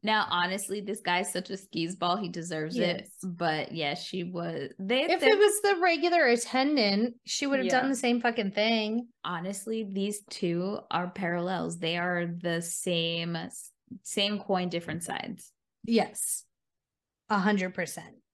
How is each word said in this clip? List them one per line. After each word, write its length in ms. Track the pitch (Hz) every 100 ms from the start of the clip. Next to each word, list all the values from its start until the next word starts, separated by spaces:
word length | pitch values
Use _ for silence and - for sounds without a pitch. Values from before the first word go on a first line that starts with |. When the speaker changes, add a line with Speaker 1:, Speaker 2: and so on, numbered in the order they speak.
Speaker 1:
Now, 220 | 208 214 -
honestly, 500 | 175 175 190 190 202
this 180 | 202 214
guy's 320 | - 175 202
such 200 | - 185
a 60 | 196
skis 380 | - - 165 185
ball. 220 | 175 185
He 100 | 190
deserves 480 | - 170 160 156 180
it. 260 | 175 175
Speaker 2:
Yes. 80 | - -
Speaker 1:
But 480 | 190 170 170 156 -
yeah, 220 | 165 147
she 300 | 143 - 185
was. 480 | 175 180 170 165 139 -
They, 240 | 190 247
Speaker 2:
If 160 | 311 370
Speaker 1:
they 60 | 320
Speaker 2:
it 100 | 427
was 240 | 415 -
the 180 | 403 392
regular 460 | 359 330 339 349 277
attendant, 920 | 233 - 254 269 302 208 196 240 240 -
she 200 | - 285
would 140 | 269
have 80 | 240
done 140 | 254
Speaker 3:
Yeah. 60 | 262
Speaker 2:
the 60 | 262
same 240 | 247 240
fucking 300 | 240 233 202
thing. 600 | 196 214 226 214 226 240 _
Speaker 1:
Honestly, 640 | - 170 180 196 - 226 208
these 360 | 196 196 202 -
two 520 | - 180 170 185 208 -
are 220 | - 180
parallels. 680 | 180 180 175 175 185 165 170
They 200 | 165 170
are 280 | 175 175 170
the 380 | 170 175 170
same, 760 | 170 - - 175 165 165 170 170 175 - - _ _ -
same 380 | - - 202 208
coin, 300 | 202 190 180
different 340 | 170 170 160
sides. 480 | 170 - - - - _ _ _ -
Speaker 2:
Yes. 600 | 226 - - - - - _ _ _ _ _ _ _ _
A 80 | 208
hundred 380 | 190 208 185 185
percent. 400 | 170 - - - _